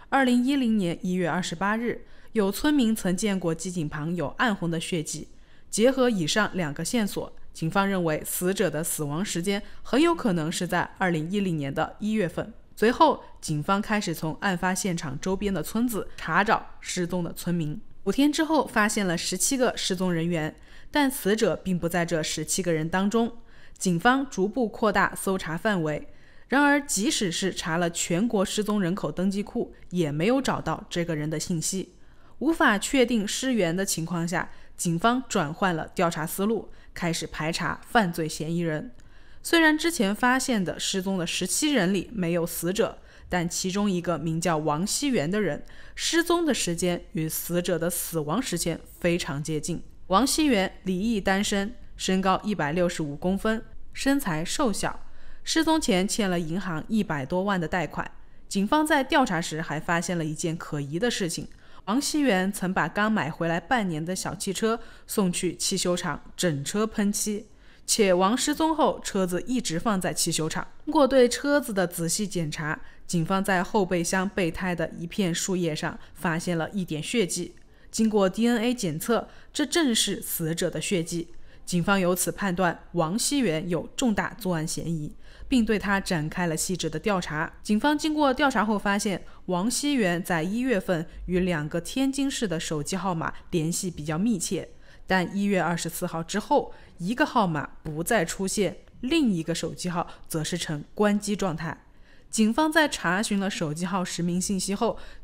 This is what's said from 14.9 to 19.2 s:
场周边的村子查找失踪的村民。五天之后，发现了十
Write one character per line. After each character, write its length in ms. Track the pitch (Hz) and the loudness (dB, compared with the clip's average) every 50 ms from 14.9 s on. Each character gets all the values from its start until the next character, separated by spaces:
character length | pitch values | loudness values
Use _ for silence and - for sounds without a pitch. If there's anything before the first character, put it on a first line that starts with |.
| 170 | -2
场 240 | 170 - 151 - 151 | -2 -4 -6 -6 -4
周 160 | - 185 190 | -2 -2 -2
边 200 | 190 208 202 196 | -2 -2 -2 -2
的 80 | 165 151 | -2 -4
村 260 | - - 220 240 254 | -2 -2 0 0 0
子 180 | 226 180 - - - - | 0 -2 -6 -6 -8 -10
查 260 | - - 160 175 202 | -4 0 2 2 4
找 220 | 214 196 - - - - - | 4 2 2 0 -4 -16 -14
失 260 | - - - 180 175 | -10 -6 -4 -2 -2
踪 180 | 170 185 180 170 | -2 -2 -2 -4
的 80 | - - | -4 -6
村 220 | - - 180 175 | -6 -4 -2 -2
民。 260 | 175 160 151 147 - - - - - - | 0 -2 -2 -4 -6 -8 -12 -12 -6 -2
五 100 | 196 196 | -2 2
天 180 | - 277 302 | 4 4 4
之 140 | 285 - 320 | 4 2 2
后， 220 | 294 320 294 226 | 2 4 2 2
发 200 | - - 226 208 | 2 2 2 2
现 200 | 214 - 220 202 | 4 2 2 0
了 100 | 185 165 | 0 0
十 180 | 175 | 0